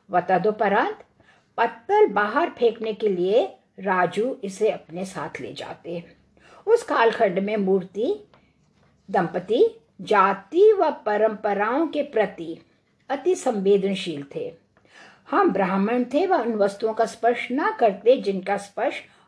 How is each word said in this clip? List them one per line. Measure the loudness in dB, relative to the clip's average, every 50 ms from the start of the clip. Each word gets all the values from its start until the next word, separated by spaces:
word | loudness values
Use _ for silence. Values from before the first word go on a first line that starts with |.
| _ -4
व | -4 -4
तदुपरांत | 0 0 0 2 2 0 0 0 0 0 2 2 0 0 -4 -8 -14 _ _ _ _ _ _ _ _ _ _
पत्तल | -2 -2 -2 -2 -6 -4 0 4 4 4
बाहर | 4 2 0 -2 0 0 0 -2 -2
फेंकने | -2 0 0 0 0 -2 -6 -8
के | -6 -2 -2 -2
लिए | 0 0 0 2 2 2 0 0 -4 -14 _ _ _ -8
राजू | -4 -2 0 0 0 0 0 -2 -2 -2 -4 -6 -10
इसे | -10 -6 -2 -2 -2
अपने | -2 -4 -8 -12 -12 -10 -10
साथ | -10 -10 -10 -10 -10 -10 -12
ले | -12 -12
जाते। | -12 -12 -12 -14 -14 -14 -12 -12 -12 -12 -12 -14 -20 _ _ _ _ _ _ -20 -20 -6 0
उस | 2 2 2
कालखंड | 2 2 2 4 4 4 4 2 2 2 2 0
में | -2 -2 -2
मूर्ति | 0 0 2 2 0 0 -4 -6 -4 -2 -2 -4 -4 -8 _ _ _ _ _ _ _ _ _ _ _ _ _ _ _ _ -4
दंपति | -2 0 0 0 -2 -6 -4 0 2 2 2 2 0 -4 _ _ _ -8
जाति | -2 2 4 4 4 4 2 -2 -8 -4 2 4 6 6
व | 6 4 2 0
परंपराओं | -2 -2 -4 -2 0 0 0 0 0 -2 -4 -4 -2 -2 -2 0 0 0 -2
के | -2 -2 -4
प्रति | -4 -2 0 -2 -2 -2 -4 -8 -12 -12 -12 -14 -16 _ _ _ _ _ _ _ _ -8
अति | -6 -2 0 0 0
संवेदनशील | 0 0 -2 -2 0 2 4 4 4 2 0 -4 -4 -6 -8 -8 -8 -10 -12 -10
थे। | -10 -10 -10 -12 -16 _ _ _ _ _ _ _ -20 -20 -20 -20 _ _ -2
हम | 0 2 2 4
ब्राह्मण | 2 2 0 0 2 0 0 2 0 0 -2
थे | 0 0 0 2
व | 2 2
उन | 0 0 0 0
वस्तुओं | 2 0 0 0 -2 -4 -2 0
का | 0 -2
स्पर्श | -2 -2 0 0 0 0 0 -2 -4
न | -4 -2 -2 -2 0 2
करते | 2 2 2 2 4 4 4
जिनका | 4 2 -2 -4 -4 -2 -4 -4
स्पर्श | -4 -6 -8 -6 -4 -4 -4 -4 -6 -12 -18 _ _ _